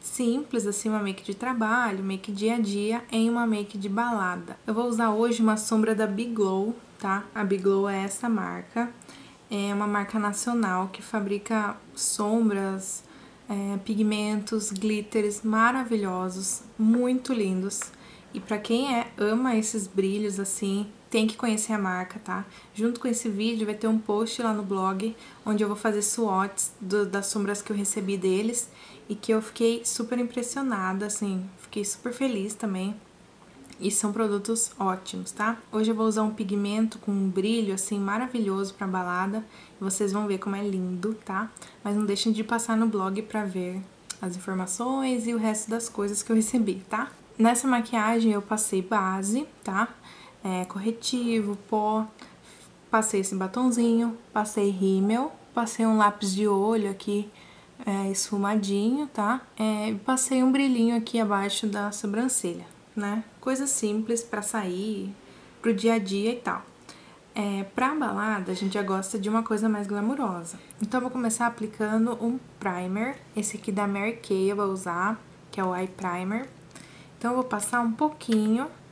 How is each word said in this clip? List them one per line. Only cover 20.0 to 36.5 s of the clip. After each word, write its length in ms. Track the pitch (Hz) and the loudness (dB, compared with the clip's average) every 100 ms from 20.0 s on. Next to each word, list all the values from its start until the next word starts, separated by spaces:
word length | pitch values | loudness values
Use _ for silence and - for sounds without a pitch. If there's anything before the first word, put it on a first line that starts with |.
| 190 202 214 196 | 2 2 -2 -2
assim, 460 | 196 - 196 196 208 - - | -4 -2 -2 -2 -4 -10 -2
tem 160 | 226 220 | 2 2
que 100 | - | 2
conhecer 360 | 233 214 220 | 0 0 0
a 60 | 214 | 0
marca, 400 | 190 180 185 214 | 0 -2 -6 -8
tá? 240 | - 185 196 - - | -8 -8 -8 -14 -14
Junto 260 | 208 233 240 | -2 -2 0
com 80 | 254 | -2
esse 220 | 226 233 | -2 -2
vídeo 380 | 196 220 220 214 | 0 0 0 -2
vai 80 | |
ter 140 | 208 226 | 0 2
um 100 | 220 | 2
post 420 | 220 208 226 - | 2 0 0 -2
lá 140 | 233 | 0
no 80 | 208 | 0
blog, 520 | 196 196 190 190 220 220 - - | 0 0 0 0 -2 -6 -14 -8
onde 180 | 214 208 | -2 2
eu 60 | 208 | 2
vou 80 | 208 | 0
fazer 260 | 226 208 | 0 0
swatches 720 | 202 - 220 190 196 - - - | 0 0 2 2 0 -2 -6 -6
do, 240 | 185 208 | -2 0
das 220 | 196 196 196 | 2 -2 -2
sombras 340 | 214 202 202 | -2 -2 -2
que 100 | - | -4
eu 60 | 208 | -2
recebi 400 | 196 214 190 196 | -2 -2 -2 0
deles 540 | 185 185 220 240 - - - - - | 2 2 0 -2 -6 -10 -20 -14 -10
e 80 | 208 | -4
que 160 | - | 0
eu 100 | 220 | 0
fiquei 420 | 214 - 226 233 | 0 0 2 2
super 340 | - - 226 247 | -2 -4 -2 -2
impressionada, 880 | 240 247 240 277 269 202 185 196 208 | -2 -2 -4 -2 -2 0 0 -2 -2
assim, 380 | - 202 185 190 - | -2 -2 -2 -6 -12
fiquei 260 | - 208 | -10 -6
super 280 | 202 - 247 | -4 -4 -6
feliz 400 | 240 269 208 202 | -2 0 0 -4
também. 420 | 220 220 185 190 214 - - - - - - - - | -4 -4 -2 -4 -6 -12 -20 -20 -20 -20 -20 -20 -4
E 100 | 202 | -2
são 220 | - 208 | 0 0
produtos 580 | 208 214 202 202 226 - - | 0 0 0 0 -2 -2 -2
ótimos, 540 | 190 185 - 185 185 | -2 -2 -4 -10 -8
tá? 260 | - 214 226 - | -2 -2 -2 -4
Hoje 180 | 214 220 | 0 2
eu 40 | |
vou 120 | 220 220 | 2 2
usar 160 | 214 | 2
um 100 | 214 | 0
pigmento 640 | 214 190 | -2 -2